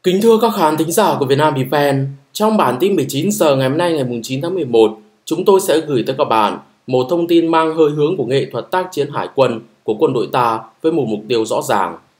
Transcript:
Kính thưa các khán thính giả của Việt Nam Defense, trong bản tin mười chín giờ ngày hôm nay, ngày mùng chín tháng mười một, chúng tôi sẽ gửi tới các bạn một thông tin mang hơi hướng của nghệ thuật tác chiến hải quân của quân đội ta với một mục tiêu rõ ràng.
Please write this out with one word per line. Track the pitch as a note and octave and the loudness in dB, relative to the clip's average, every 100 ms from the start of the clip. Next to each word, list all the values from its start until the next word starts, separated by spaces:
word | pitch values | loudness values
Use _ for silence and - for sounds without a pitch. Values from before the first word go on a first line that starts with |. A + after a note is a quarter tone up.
| F#3 | 2
Kính | F#3 | 2
thưa | A3+ A3 | 4 4
các | A3+ G#3 | 2 2
khán | D#3+ D#3 | 0 0
thính | D#3+ | 0
giả | F#3+ F#3 C#3 | 2 2 0
của | C3 | 0
Việt | C#3 | 2
Nam | D3+ | 2
Defense, | C#3 C3 D3 C#3+ C#3 C3+ - _ | 0 -2 0 0 0 -4 -8 _
trong | - G#3+ G#3+ | -2 0 2
bản | C3+ B2+ | 0 0
tin | F#3+ F#3 | 0 0
mười | C3 | -2
chín | C#3 F3+ | -2 -2
giờ | G#3 D#3+ C3+ | 2 2 2
ngày | C3 | 0
hôm | D3 | 0
nay, | F3 | 0
ngày | D#3 | -2
mùng | B2 A#2+ | -2 -6
chín | A2 C3 | -6 -6
tháng | E3+ F#3 | -4 -4
mười | C3+ | 0
một, | A#2 A2 G#2+ - _ - | 2 2 0 -20 _ -8
chúng | E3 G3+ | -2 2
tôi | F#3+ | 2
sẽ | F#3 D#3 | 2 -2
gửi | D#3 B2+ G2+ | 0 -2 -2
tới | C3+ | -2
các | D3 | 2
bạn | A2+ G#2 F2+ - _ - | 2 2 -2 -14 _ -4
một | C3 B2+ | -2 0
thông | E3+ E3+ | -2 2
tin | E3+ E3 | 2 4
mang | E3 D#3+ D#3+ | 2 0 2
hơi | D3+ | 2
hướng | D3+ D3 F3+ | 2 -2 -2
của | A#2 | -2
nghệ | C3+ - | -2 -2
thuật | A#2+ - | -8 -4
tác | F#3 F3+ | -4 -4
chiến | - C#3 | -6 -6
hải | B2+ F2+ - | -6 -6 0
quân | B2+ A2+ - _ | 0 0 -10 _
của | - G#2+ | -8 0
quân | D#3 | 0
đội | B2 F#2+ | 0 -2
ta | C3+ A#2+ A2 - _ | 0 0 -2 -8 _
với | D#3+ | -2
một | E3 A2+ | -2 -2
mục | G#2 G#2+ | -6 -2
tiêu | A#2 A2 | -2 -2
rõ | - | -4
ràng. | C#3+ G#2+ F2+ E2 _ | -2 -2 -2 -6 _